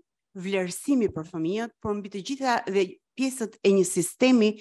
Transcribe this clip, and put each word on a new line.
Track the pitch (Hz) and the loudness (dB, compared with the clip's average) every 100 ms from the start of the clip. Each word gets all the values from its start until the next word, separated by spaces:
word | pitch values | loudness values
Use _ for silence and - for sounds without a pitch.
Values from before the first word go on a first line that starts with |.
| _ _ _ | _ _ _
vlerësimi | 196 180 196 180 - - 269 208 | -10 -4 -2 -4 -6 0 2 2
për | 160 165 | -2 -8
fëmijët, | 170 160 214 233 _ | -6 -4 -4 -6 _
por | 220 | -6
mbi | 208 196 | -6 -6
të | 202 175 | -10 -8
gjitha | 269 262 233 - | -4 -2 -2 0
dhe | 196 190 - _ | 0 0 -4 _
pjesët | - 262 254 220 - | -4 -4 -4 -8 0
e | 202 | 4
një | 196 180 | 4 4
sistemi | 180 165 - 254 247 214 214 | 0 -2 2 4 6 4 0